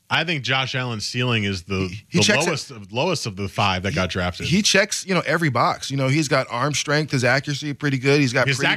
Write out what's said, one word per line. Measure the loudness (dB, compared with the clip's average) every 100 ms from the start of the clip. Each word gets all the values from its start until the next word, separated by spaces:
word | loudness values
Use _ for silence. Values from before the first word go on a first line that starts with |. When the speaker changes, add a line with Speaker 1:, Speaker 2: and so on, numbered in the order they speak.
| -4
Speaker 1:
I | -2
think | -2 -4
Josh | -2 -2 -2 -4
Allen's | -4 -6 -6
ceiling | -2 0 2
is | 0 -4
the, | -4 -4 -4
Speaker 2:
He, | -6 -4
he | 2
Speaker 1:
the |
Speaker 2:
checks | 2 2
it. | 0
Speaker 1:
lowest | -4 -8
of, | -16 -8
lowest | -2 0 -2 -4
of | -6
the | -4
five | 0 0 0
that | -2 -2
got | -2
drafted. | -2 -2 -4 0
Speaker 2:
He | 2
checks, | 4 2 2 -2 -2
you |
know, | -2 0
every | 0 2
box. | 2 2 0 -4
You | -2
know, | 0
he's | 0 2
got | 0 0
arm | -2 -2
strength, | -2 0 0 0
his | 0 2
accuracy | 2 0 -4 -6
pretty | -4 -2 2
good. | 4 4
He's | 4
got | 4 2
Speaker 1:
His | 2
Speaker 2:
pretty | 2